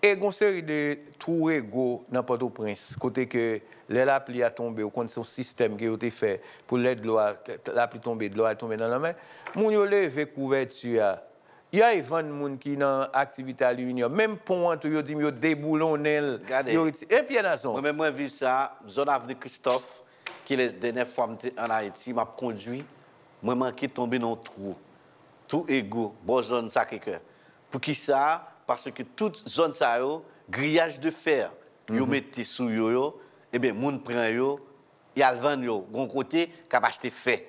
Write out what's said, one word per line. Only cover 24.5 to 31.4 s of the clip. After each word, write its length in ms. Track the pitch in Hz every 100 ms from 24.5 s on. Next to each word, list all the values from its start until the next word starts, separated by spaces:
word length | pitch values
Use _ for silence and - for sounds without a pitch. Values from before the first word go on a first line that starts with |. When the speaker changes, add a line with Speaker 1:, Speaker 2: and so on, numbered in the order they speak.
| - 98 92 - - _ _ _ _ _
Speaker 2:
Tout 240 | 151 160
ego, 400 | 135 101 113 107 104 92
bon 160 | 127
zòn 240 | 110 120 113
Sacré-Cœur. 540 | 131 113 110 - 85 - - - _ _
Pou 80 | -
ki 140 | - 147
sa? 440 | - 135 143 165 - -
Paske 400 | - 123 - - 123 -
tout 160 | 214 - -
zòn 240 | - 165 143
sa 140 | 131 120
yo, 220 | 131 156 - - -
griyaj 480 | 123 143 156 165 143
de 80 | 151
fè, 300 | 156 - 143